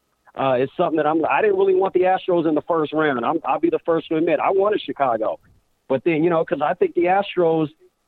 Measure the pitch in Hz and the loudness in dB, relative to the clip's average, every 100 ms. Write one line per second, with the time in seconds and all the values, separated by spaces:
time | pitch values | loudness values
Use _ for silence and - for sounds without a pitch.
0 | _ _ _ - 135 127 131 - 170 160 | _ _ _ -4 0 0 -2 -2 -2 0
1 | 151 160 139 135 - 202 196 185 190 185 | 0 0 0 2 2 2 2 2 2 2
2 | 185 185 - 175 160 151 - 170 147 156 | 2 0 0 0 2 0 0 -2 -2 0
3 | 156 127 117 160 - 156 170 160 - 165 | 0 0 -2 -2 -2 0 0 -2 -2 -2
4 | - 160 170 143 120 196 196 202 - 131 | -2 -2 0 0 0 0 0 -2 -4 -4
5 | 135 113 104 80 _ _ _ _ - 135 | -2 0 -2 -6 _ _ _ _ -4 -2
6 | 175 160 165 165 165 156 147 175 - - | 0 0 2 0 -2 -2 -4 -2 -2 0
7 | 175 196 196 - 165 160 151 - _ _ | 0 0 -2 -2 0 0 -2 -6 _ _